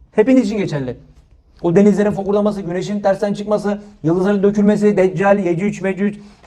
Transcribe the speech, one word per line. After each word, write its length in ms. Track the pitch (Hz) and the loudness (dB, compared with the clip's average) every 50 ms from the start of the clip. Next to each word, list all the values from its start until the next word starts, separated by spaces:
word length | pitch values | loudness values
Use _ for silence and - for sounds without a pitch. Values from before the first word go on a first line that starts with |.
| - _ | -20 _
Hepiniz 340 | - 214 214 262 262 254 220 | 0 0 4 4 4 4 4
için 100 | 202 214 | 0 -2
geçerli. 400 | 202 175 156 151 139 131 123 113 - - _ _ _ _ _ _ _ _ _ _ _ | -4 -4 -4 -4 -6 -6 -8 -10 -12 -16 _ _ _ _ _ _ _ _ _ _ _
O 140 | - 175 170 | -4 0 2
denizlerin 340 | 196 202 208 190 202 208 208 | 4 4 4 4 2 0 -2
fokurdaması, 520 | - 196 202 202 202 208 208 208 - 196 | -2 -4 -4 -2 0 0 0 0 -2 -4
güneşin 380 | 175 165 175 185 185 196 208 202 | -8 -6 -6 -6 -6 -4 -6 -2
tersten 320 | 202 196 190 - 208 202 | 0 -2 0 0 -2 -4
çıkması, 480 | 196 202 202 208 214 202 208 208 202 208 - - - _ | -4 -6 -4 -4 -4 -2 -2 -4 -6 -6 -8 -18 -20 _
yıldızların 400 | 143 156 170 190 185 208 208 196 | -2 -2 0 0 0 0 0 2
dökülmesi, 540 | 190 202 202 208 202 208 208 202 208 208 - | 2 0 2 2 2 2 2 4 2 2 2
Deccal, 420 | 190 185 185 151 160 202 202 202 208 | 2 2 0 0 0 2 2 2 2
Yecüc, 440 | 185 175 170 160 202 208 208 - | 2 -2 -2 0 -2 -4 -4 -4
Mecüc, 380 | 185 196 190 175 202 202 - - - - - _ _ | -4 -6 -2 -2 -2 -4 -4 -6 -18 -20 -20 _ _